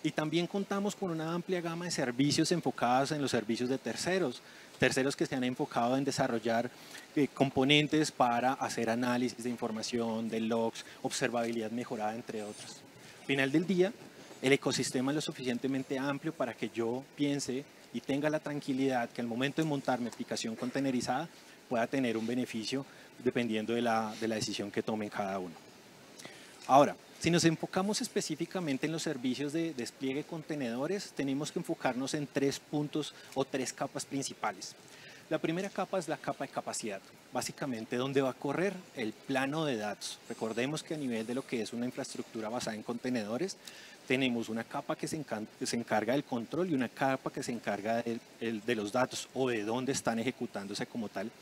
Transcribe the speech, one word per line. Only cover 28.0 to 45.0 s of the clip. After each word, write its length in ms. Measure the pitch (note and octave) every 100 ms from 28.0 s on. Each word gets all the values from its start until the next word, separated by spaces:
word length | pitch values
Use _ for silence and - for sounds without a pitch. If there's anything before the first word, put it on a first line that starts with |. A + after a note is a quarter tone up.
| B3 G#3+ - D3 E3+ F#3+ E3 C3+ D3+
en 80 |
los 100 | E3
servicios 480 | D#3+ C3+ C3 B2 C#3+
de 220 | D#3 E3
despliegue 460 | C3+ A2+ - C3+ C3+
de 40 |
contenedores, 880 | D3+ E3 D3+ D3+ B2 A#2+ D3 G3 - -
tenemos 360 | C#3 C#3 D3
que 80 | -
enfocarnos 540 | F3 E3 C#3+ B2 C3+
en 140 | D#3 D3
tres 320 | - C#3 C3
puntos 540 | - D3+ D3 D#3 C#3+ - -
o 100 | -
tres 300 | C3+ C3+ B2
capas 320 | - C#3 C#3 -
principales. 720 | C#3 C3+ - A2 F#2+ - - - - - - -
La 80 | D#3
primera 320 | D#3+ E3 G3
capa 300 | - F#3 F#3+
es 80 | D#3+
la 100 | D3
capa 280 | - C#3 C#3
de 60 |
capacidad, 500 | - A#2 G#2+ A2+ G2 - - -
básicamente 640 | B2+ - - D3 A#2 A2 B2
donde 240 | C3 C#3
va 80 | C3+
a 40 |
correr 400 | A#2+ C#3+ C#3 F#3+ F#3 - -
el 180 | A2
plano 520 | - - C3 C3+ D#3 D3+
de 120 | A#2+
datos. 400 | G#2 G2+ - - -
Recordemos 520 | A#2 A2 A2 B2+ D3+
que 120 | -
a 40 | D#3
nivel 300 | C3+ A2+ A2+
de 80 | B2
lo 100 | C3+
que 160 | B2
es 120 | G#2
una 120 | A#2 B2
infraestructura 640 | C3 C3 - - A#2 G#2+
basada 260 | B2 - G#2+
en 80 |
contenedores, 760 | A2 A#2+ B2+ B2+ G#2 A#2+ F#3 - - - - - -
tenemos 420 | C3 C3 A#2+ A2
una 140 | A2+
capa 320 | A#2 D3 -
que 120 | D#3+